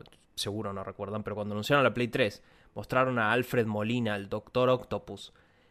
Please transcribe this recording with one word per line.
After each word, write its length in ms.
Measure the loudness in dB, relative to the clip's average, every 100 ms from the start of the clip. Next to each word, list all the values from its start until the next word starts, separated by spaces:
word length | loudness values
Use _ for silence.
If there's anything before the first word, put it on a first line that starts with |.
| -8 -20 _
seguro 380 | -8 -6 -4 -6
no 100 | -6
recuerdan, 400 | -8 -8 -6 -6
pero 140 | -6 -6
cuando 180 | -4
anunciaron 300 | -4 2 4
la 100 | 4
Play 140 | 2 -2
tres, 340 | 2 0 0 -20 -20 -16
mostraron 440 | -14 -2 2 2 2
a 120 | 2
Alfred 340 | 2 2 0 0
Molina, 500 | 0 0 0 0 -2
el 120 | -4
Doctor 420 | -8 -4 2 4
Octopus, 640 | 2 0 -8 -8 -14 -14 _ _ _ _